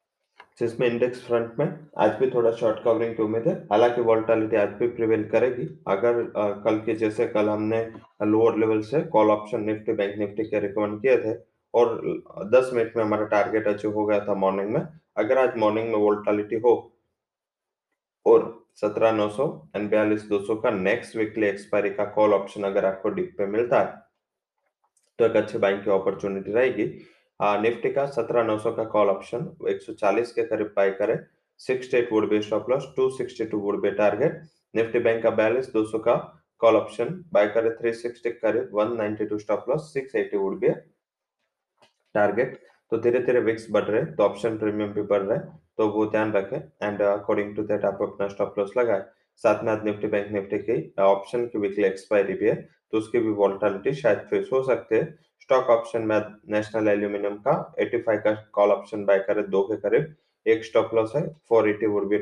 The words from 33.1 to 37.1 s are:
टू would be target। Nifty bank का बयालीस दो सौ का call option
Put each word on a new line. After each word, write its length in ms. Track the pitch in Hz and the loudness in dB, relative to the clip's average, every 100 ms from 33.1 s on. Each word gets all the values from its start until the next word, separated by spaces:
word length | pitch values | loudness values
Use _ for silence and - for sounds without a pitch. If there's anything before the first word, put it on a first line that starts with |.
| 131 120 - 110 | -2 -8 -8 -6
टू 120 | 107 | -4
would 280 | 101 95 98 | -2 -2 -2
be 140 | 98 | 2
target। 320 | 104 104 156 - - _ _ 107 | 0 2 -2 -4 -14 _ _ -4
Nifty 280 | 113 117 | -2 0
bank 200 | 113 113 | 0 2
का 60 | 113 | 0
बयालीस 440 | 107 110 123 131 | 2 2 0 -2
दो 100 | 110 | -2
सौ 160 | 107 110 | -2 -2
का 440 | 113 123 - - _ _ | 0 0 -2 -18 _ _
call 160 | 113 107 | 4 4
option 500 | - - 117 | 2 -4 -6